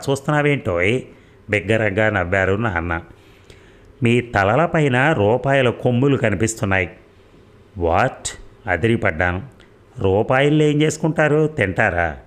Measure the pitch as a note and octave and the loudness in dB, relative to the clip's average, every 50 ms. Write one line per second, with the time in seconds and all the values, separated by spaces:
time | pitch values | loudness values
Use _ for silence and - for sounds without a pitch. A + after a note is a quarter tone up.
0 | - - C#3 C#3 - - D3+ D3 C#3+ D3 C#3+ B2+ - - F2 E2+ F2+ G2+ A#2+ C3 | -2 -4 -4 -2 -2 -2 0 0 2 0 0 -2 -2 -2 -2 0 0 0 0 -2
1 | - - - - - - - - - - G#2 G#2 E2 F#2+ A2 G#2+ A2 G#2 F#2+ G#2 | -4 -10 -18 -20 -20 -20 -20 -20 -6 -4 -4 -2 0 0 0 0 0 0 0 0
2 | G#2+ A2 G#2 G2 F2 F2 F#2+ G2 F#2+ F#2 G2 G#2 A#2+ A2 F2+ E2+ E2 F2 E2 E2 | 0 2 0 0 0 0 0 0 2 0 0 0 -2 -2 -2 -4 -4 -4 -6 -6
3 | - - - - - - - - - - - - - - - - - - - - | -8 -12 -20 -20 -20 -20 -20 -20 -20 -20 -20 -20 -20 -20 -20 -20 -20 -20 -6 -2
4 | A2+ A#2 A#2+ B2 A#2+ A#2 - G2+ G2 G2 A2+ C#3+ E3+ F3 E3+ E3 D3 C#3 B2 B2 | 0 2 2 0 0 0 0 2 2 4 2 2 0 0 0 0 0 2 2 2
5 | C3+ D#3 D#3+ G#2+ G2+ G#2 A#2 B2+ - C3+ C3+ C#3 B2+ A#2+ A#2 - - B2+ A#2+ A#2+ | 2 2 2 2 2 2 2 0 0 0 0 2 2 0 -2 0 -2 0 2 2
6 | C3 C#3+ C3+ - - A2 G2+ E2+ A2+ G#2+ - - G#2+ G2 F#2+ F#2+ F2+ E2 - - | 2 2 2 0 0 -2 0 0 -2 -4 -2 -4 -2 0 0 0 -2 -2 -8 -14
7 | - - - - - - - - - - - - - - - F#2 E2+ D#2+ E2+ G2 | -20 -20 -20 -20 -20 -20 -20 -20 -20 -20 -20 -20 -20 -18 -6 -4 0 0 2 2
8 | A#2+ C3+ - - - - - - - - - - - G#2+ F2+ E2 A2+ A2+ A#2 - | 2 0 -2 -6 -12 -12 -12 -14 -18 -20 -20 -12 -4 -4 -2 0 2 0 0 0
9 | A2 G2 E2 D#2 F2+ F2+ F2 F#2 B2+ C3 - - - - - - - - - - | 0 -2 -2 0 -2 -2 -2 -4 -8 -12 -18 -20 -20 -20 -20 -20 -20 -20 -8 -2
10 | G2 F#2+ F#2 G#2 A2 - C3 C3 C#3+ D3 D3+ D#3 D3+ D3+ D3+ D3+ D3+ D#3 D#3+ - | 0 2 2 2 2 2 2 2 2 4 4 4 2 2 2 2 0 0 0 -2
11 | - D#3+ D#3 - D#3 D3 D3 D3+ D#3 D3+ D#3 - G2+ F#2+ F2+ - A2+ G2+ E2+ E2+ | -2 -2 0 0 0 2 2 2 0 0 0 -2 -2 -2 0 0 0 0 0 0
12 | E2+ D#2+ C#2+ C2 - | -2 -2 -4 -8 -16